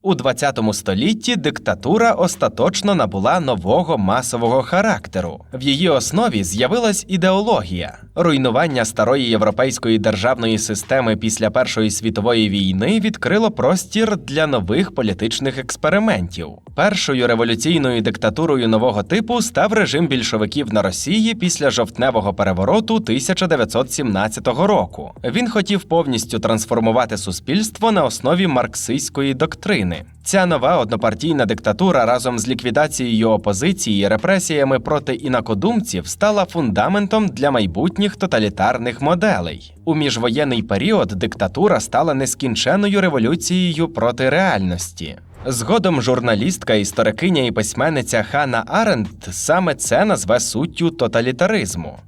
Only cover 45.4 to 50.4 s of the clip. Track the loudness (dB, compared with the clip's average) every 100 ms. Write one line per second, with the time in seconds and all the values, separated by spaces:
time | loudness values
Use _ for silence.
45.4 | -6 -6 0 2 2 2 2 0 2 0
46.4 | 0 -4 0 0 0 0 0 0 0 2
47.4 | 0 0 -4 0 0 0 -2 -2 0 -2
48.4 | 0 -2 -2 0 2 0 -2 -8 -12 -8
49.4 | 0 2 2 -2 0 2 2 0 2 0